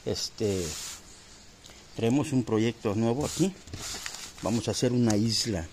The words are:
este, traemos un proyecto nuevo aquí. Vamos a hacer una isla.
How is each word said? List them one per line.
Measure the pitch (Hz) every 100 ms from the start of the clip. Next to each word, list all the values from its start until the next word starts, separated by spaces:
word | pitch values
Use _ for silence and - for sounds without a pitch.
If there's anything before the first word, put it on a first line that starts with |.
este, | - - - - 107 95 82 - - - - - - - - - - - - -
traemos | 113 139 139
un | 131
proyecto | 113 110 113 113 110
nuevo | 101 113 120
aquí. | 147 - 185 185 - - - - - - - -
Vamos | 90 117 110
a |
hacer | 104 127
una | 123 117 104
isla. | 113 113 117 92 78